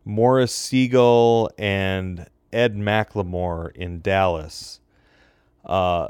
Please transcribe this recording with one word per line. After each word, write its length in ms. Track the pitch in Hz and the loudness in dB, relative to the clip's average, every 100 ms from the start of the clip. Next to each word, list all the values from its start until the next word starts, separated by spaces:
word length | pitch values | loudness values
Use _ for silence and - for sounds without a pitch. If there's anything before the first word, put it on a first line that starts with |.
Morris 500 | - 107 120 131 120 | -8 0 4 4 2
Siegel 1000 | - - 131 127 127 120 120 117 117 107 - | -4 -2 0 2 4 6 6 4 2 0 -4
and 720 | 104 98 95 95 92 85 - _ - | -2 0 -2 -2 -6 -10 -14 _ -8
Ed 220 | 113 120 101 | -2 0 0
McLemore 1000 | 104 107 104 104 90 90 90 82 85 - | 0 0 -2 -6 -6 -4 -4 -6 -10 -10
in 240 | 90 85 | -10 -6
Dallas. 800 | 98 95 95 82 80 - - - _ _ _ _ _ _ _ _ - | 0 2 2 -2 -8 -16 -18 -20 _ _ _ _ _ _ _ _ -4
Uh, 420 | 95 90 87 | 0 0 -2